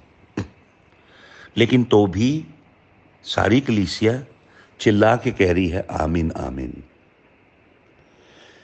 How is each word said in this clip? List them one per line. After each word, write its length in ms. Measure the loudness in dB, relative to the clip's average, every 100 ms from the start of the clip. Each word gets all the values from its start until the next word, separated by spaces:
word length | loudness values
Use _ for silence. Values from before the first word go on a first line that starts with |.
| _ _ _ -12 -12 -16 _ _ _ _ _ -20 -20 -20 -6 0
लेकिन 280 | 2 2
तो 220 | 4 4 4
भी 400 | 0 0 -2 -6 -18 _ _ _ _ _ _
सारी 360 | -8 -2 0 2
कलीसिया 640 | 0 -2 -2 -2 -2 -2 -6 _ _ _ _ -4
चिल्ला 360 | 0 4 4 2
के 140 | 0
कह 220 | 0 2
रही 160 | 2 0
है, 180 | -4 -6
"आमीन, 400 | -4 -2 0 -2
आमीन।" 520 | -4 -8 -8 -10 -12 -20 _ _ _ _ _ _ _ _ _ _ _ _ _ _ -20 -20 -20